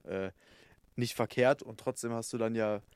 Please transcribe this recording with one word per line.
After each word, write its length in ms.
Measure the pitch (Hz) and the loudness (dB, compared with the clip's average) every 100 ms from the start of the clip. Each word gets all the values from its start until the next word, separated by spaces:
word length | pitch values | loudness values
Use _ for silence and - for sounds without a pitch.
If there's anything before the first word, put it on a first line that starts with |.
| - | -6
äh, 260 | 95 95 - - - - _ _ - | -4 -4 -8 -20 -20 -20 _ _ -4
nicht 180 | 120 | -2
verkehrt 480 | - 113 - 123 113 | 0 0 4 6 4
und 180 | - 113 | -2 -8
trotzdem 320 | - - 117 | -6 -4 -2
hast 180 | 117 113 | -4 -4
du 40 | 120 | -2
dann 180 | 113 113 | 0 2
ja, 260 | 107 104 - | 0 -2 -6